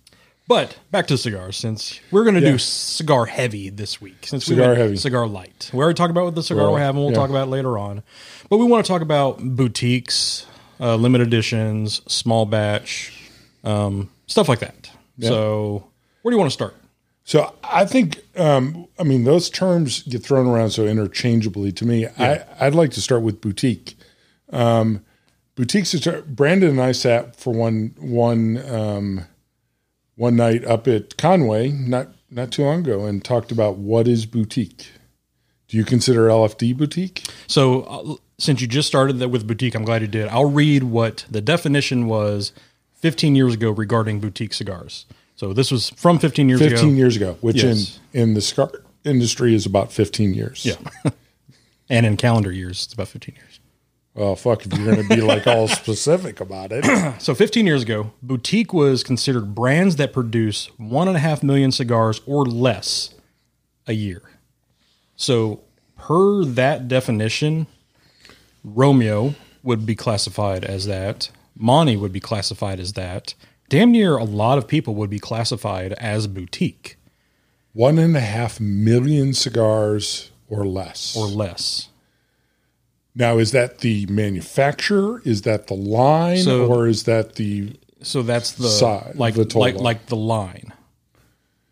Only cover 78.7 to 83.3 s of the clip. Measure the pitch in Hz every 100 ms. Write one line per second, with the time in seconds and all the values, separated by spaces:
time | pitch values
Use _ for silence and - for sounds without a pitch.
78.7 | 101 110 120 135 151 135 127 123 113 110
79.7 | 110 107 104 - - - _ - 107 98
80.7 | 95 92 - - 110 104 104 98 - -
81.7 | - - _ _ _ _ _ _ _ _
82.7 | _ _ _ _ 117 120